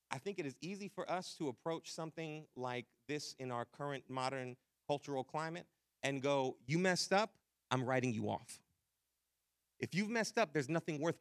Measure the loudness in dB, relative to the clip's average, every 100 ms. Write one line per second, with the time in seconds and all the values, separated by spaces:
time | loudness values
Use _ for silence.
0 | -6 -6 -4 -4 -4 -6 -8 -8 -8 -6
1 | -4 -4 -4 -4 -4 -4 -4 -4 -6 -8
2 | -8 -6 -8 -8 -12 -6 -4 -4 -6 _
3 | -6 -4 -4 -6 -4 -2 -4 -4 -4 -4
4 | -6 -2 0 -2 -6 -10 _ _ -2 -2
5 | 0 -4 -2 -4 -4 -6 -12 _ _ _
6 | 0 2 4 4 4 0 0 4 4 4
7 | 4 4 4 _ _ _ -2 0 4 4
8 | 2 2 0 -2 -4 -16 _ _ _ _
9 | _ _ _ _ _ _ _ -8 -4 -2
10 | 0 0 0 2 2 2 2 0 0 0
11 | 0 0